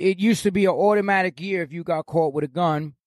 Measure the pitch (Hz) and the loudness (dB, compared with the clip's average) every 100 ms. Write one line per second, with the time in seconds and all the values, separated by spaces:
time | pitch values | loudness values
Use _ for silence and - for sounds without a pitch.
0 | 190 185 214 208 208 196 190 147 202 208 | -2 2 2 2 2 2 2 4 2 2
1 | 196 196 185 123 185 185 156 165 165 160 | 2 0 0 -4 -6 -6 -6 -8 -4 -4
2 | - 165 160 143 147 139 175 151 156 - | -2 0 0 0 -4 -2 0 0 -4 -12